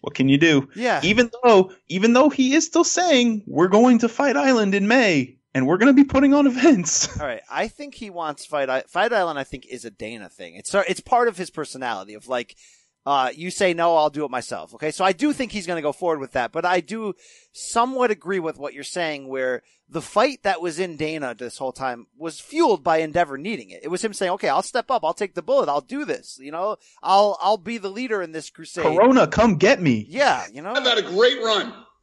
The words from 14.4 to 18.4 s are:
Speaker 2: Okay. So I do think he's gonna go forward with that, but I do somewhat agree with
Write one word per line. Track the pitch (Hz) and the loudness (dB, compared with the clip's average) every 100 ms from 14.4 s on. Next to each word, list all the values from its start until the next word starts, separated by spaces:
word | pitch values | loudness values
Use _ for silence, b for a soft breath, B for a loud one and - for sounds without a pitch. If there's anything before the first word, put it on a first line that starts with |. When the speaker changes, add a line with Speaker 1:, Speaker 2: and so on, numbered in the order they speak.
| - 101 80 | -8 -12 -12
Speaker 2:
Okay. | 117 156 | -8 -8
So | - | 0
I | 190 | 0
do | 180 294 | 0 -2
think | 277 247 | -2 -6
he's | 208 170 | -8 -8
gonna | 170 | -4
go | 147 | -4
forward | 135 175 156 | -4 -4 -4
with | 135 | -4
that, | 135 117 | -4 -4
but | 160 | -2
I | 175 185 | -2 -2
do | 156 220 214 175 b b b | -2 -8 -8 -10 b b b
somewhat | - - 233 247 262 247 | -16 -6 -2 -2 0 -2
agree | 214 165 | -2 -4
with | 196 | -4